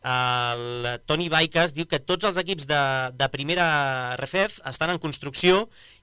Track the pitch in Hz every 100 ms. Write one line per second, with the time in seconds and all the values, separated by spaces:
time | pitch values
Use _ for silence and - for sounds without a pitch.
0 | 127 127 127 123 120 120 120 120 120 120
1 | - 156 175 160 160 165 170 143 165 151
2 | - 180 208 180 180 185 139 147 135 131
3 | 131 127 135 135 139 180 170 151 139 127
4 | 123 123 131 185 202 - - 127 160 175
5 | 160 143 143 131 180 190 226 - - -